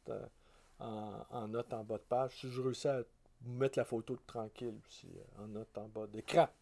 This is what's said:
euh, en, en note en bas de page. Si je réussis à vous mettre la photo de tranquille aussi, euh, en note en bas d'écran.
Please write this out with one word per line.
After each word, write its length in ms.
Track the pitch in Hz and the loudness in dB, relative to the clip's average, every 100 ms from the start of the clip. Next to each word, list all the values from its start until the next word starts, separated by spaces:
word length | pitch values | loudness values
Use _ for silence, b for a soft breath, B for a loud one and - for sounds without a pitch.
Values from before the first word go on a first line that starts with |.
| - | -8
euh, 160 | 107 - - b b b b | -6 -6 -14 b b b b
en, 340 | 117 107 107 104 - | -6 -4 -6 -8 -6
en 180 | 123 107 | -6 -2
note 240 | 113 117 | -2 -2
en 100 | 113 | -4
bas 140 | 107 107 | -2 -4
de 60 | |
page. 360 | - 123 131 - | 2 4 4 -2
Si 100 | 131 | -6
je 100 | 123 | 0
réussis 280 | 127 120 147 | 0 2 2
à 160 | 131 117 - - - | 2 0 -10 -20 -14
vous 120 | 120 | -6
mettre 240 | 123 131 135 | 2 2 4
la 80 | 117 | 2
photo 300 | 117 113 123 | 0 -2 -6
de 60 | - | -6
tranquille 500 | 117 110 - 120 107 - | -6 -6 -4 -6 -6 -12
aussi, 200 | - - - | -18 -16 -16
euh, 280 | - - | -14 -12
en 40 | 107 | -8
note 300 | 107 110 107 | -8 -6 -8
en 100 | 107 | -8
bas 200 | 110 107 | -6 -6
d'écran. 400 | 107 - 165 151 - | -6 4 8 6 4